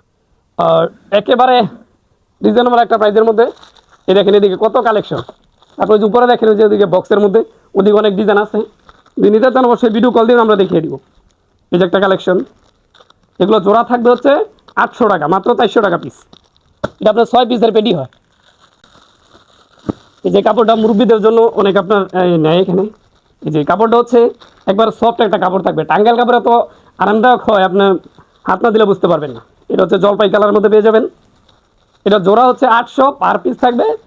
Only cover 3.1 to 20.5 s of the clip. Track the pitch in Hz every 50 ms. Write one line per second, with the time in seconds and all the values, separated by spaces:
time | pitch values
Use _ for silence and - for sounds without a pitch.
3.1 | 196 220 220 226 220 208 240 302 - - - - _ _ _ _ _ _ - -
4.1 | 185 202 180 202 202 208 202 196 180 - 208 220 220 254 220 233 214 202 160 -
5.1 | 156 123 - - - _ _ _ _ _ _ _ - - 196 185 214 214 220 208
6.1 | 190 240 247 240 240 - 226 220 214 202 220 208 208 196 202 170 175 185 - -
7.1 | 214 202 208 202 185 226 - - _ _ _ _ - 202 196 208 208 214 214 214
8.1 | 190 190 220 208 202 202 214 - - 208 - - _ _ _ - - _ _ _
9.1 | - - 190 208 208 220 247 262 220 254 254 240 240 - 247 233 208 226 214 247
10.1 | - 233 226 226 247 240 226 214 214 196 190 180 175 165 160 143 135 135 _ _
11.1 | _ _ _ _ _ _ _ _ _ _ _ - - 175 190 175 208 190 202 190
12.1 | 190 185 - 190 180 202 269 - _ _ _ _ _ _ _ _ _ _ _ _
13.1 | _ _ _ _ _ - 175 196 220 214 170 202 214 233 233 233 247 240 226 240
14.1 | 247 240 - 277 277 330 427 - _ _ _ _ - - 233 - - - 240 208
15.1 | 196 165 147 147 185 190 185 240 240 - 240 196 - 240 208 190 170 156 156 127
16.1 | - - - _ _ _ _ _ _ _ _ _ _ - - - - - - 214
17.1 | 208 233 226 - 233 240 254 226 247 214 220 226 185 214 208 240 180 151 131 -
18.1 | _ _ _ _ _ _ _ _ _ _ _ _ _ _ - _ _ _ _ _
19.1 | _ _ _ _ _ - _ _ _ _ _ _ _ _ - - - - _ _
20.1 | _ _ - 185 175 202 185 220